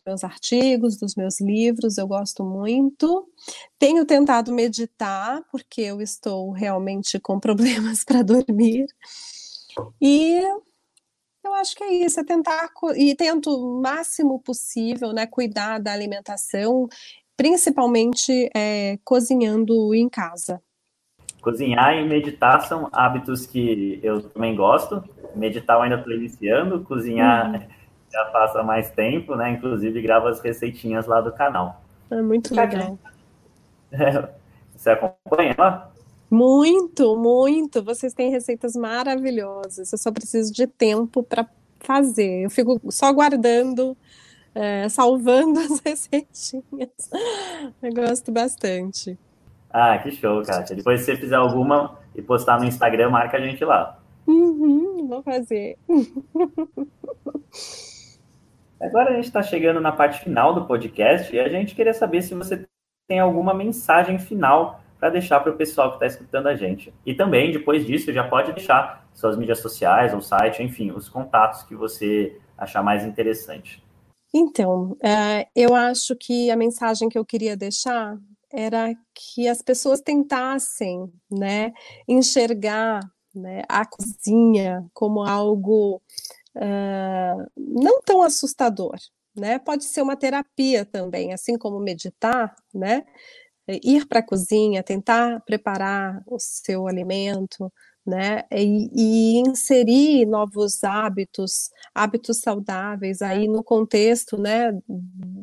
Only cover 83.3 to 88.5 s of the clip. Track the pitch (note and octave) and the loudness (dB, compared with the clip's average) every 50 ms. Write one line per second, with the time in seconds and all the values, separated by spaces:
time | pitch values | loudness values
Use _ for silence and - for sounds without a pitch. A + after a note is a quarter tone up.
83.3 | - G3 F#3 F#3 F#3 G3 - - - G3+ A3 - - - G3+ A3+ G#3 - - G3+ | -16 -16 -14 -12 -12 -12 -6 -2 -2 -2 -2 -2 -6 -12 -12 -12 -12 -8 -2 2
84.3 | G#3+ A#3 A#3 A3+ A3 G#3 G3 F#3 F3+ F3+ F3 F3 - - G#3+ G#3 G#3+ G#3 G3+ G3+ | 4 6 6 6 6 4 2 0 -4 -6 -8 -12 -8 -4 -2 -2 -2 -2 -2 -2
85.3 | G3+ G3+ G#3 G#3 G#3+ G3+ F#3+ G3+ A3 G#3+ G#3 G3+ F#3+ F#3 _ _ - - - - | -2 0 0 0 0 0 0 2 2 2 2 2 -2 -4 _ _ -20 -18 -18 -18
86.3 | - _ _ _ - - - G3+ G3+ G3+ G3 G3 G3 F#3+ F#3+ F#3+ F#3+ F#3 F#3 F3+ | -20 _ _ _ -10 -8 -6 -4 -4 -4 -4 -4 -4 -4 -4 -4 -4 -4 -2 -4
87.3 | F3+ F#3+ F#3+ - _ - - - - A#3+ C4+ F#4 B4 C5+ - - G4 F#4 F4+ D#4+ | -4 -6 -8 -12 _ -14 -10 -4 0 2 4 4 4 4 4 4 4 6 4 4
88.3 | - - - C4 | 2 0 -4 -4